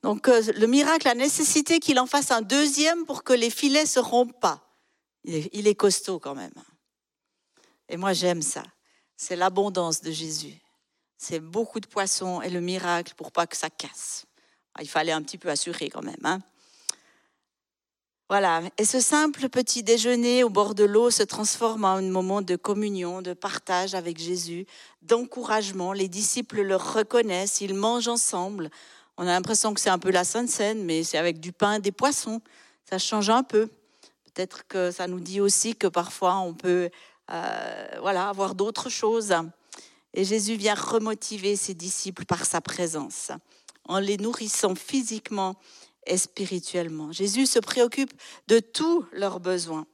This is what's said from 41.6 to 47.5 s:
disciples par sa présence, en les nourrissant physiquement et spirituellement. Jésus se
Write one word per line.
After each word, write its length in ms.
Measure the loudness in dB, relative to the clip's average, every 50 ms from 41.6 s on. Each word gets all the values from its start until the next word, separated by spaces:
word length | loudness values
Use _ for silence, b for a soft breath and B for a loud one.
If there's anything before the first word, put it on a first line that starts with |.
| -2 -6 -6
disciples 520 | -8 -6 -6 -6 -4 -6 -8 -8 -10 -4
par 200 | -4 -2 -2 0
sa 160 | -2 -2 -2
présence, 720 | -4 -4 -4 -4 -4 -2 -2 -6 -8 -8 -10 -12 -10 -10 -12 -14 _ B B B B B B B _
en 120 | -4 -2
les 200 | -2 0 0 -2
nourrissant 580 | -2 -2 -4 -4 -4 -6 -4 -2 0 0 0 0
physiquement 800 | -2 -6 -2 -2 -2 0 -2 -6 -8 _ -6 -4 -2 -2 -2 -4 B B B B B B B B B _
et 120 | -2 0
spirituellement. 920 | 0 0 -4 _ -8 -6 -4 -4 -6 -6 -4 -4 -4 -4 -4 -6 -8 -8 -8
Jésus 340 | -4 -4 -2 -2 0 2 2
se 140 | 4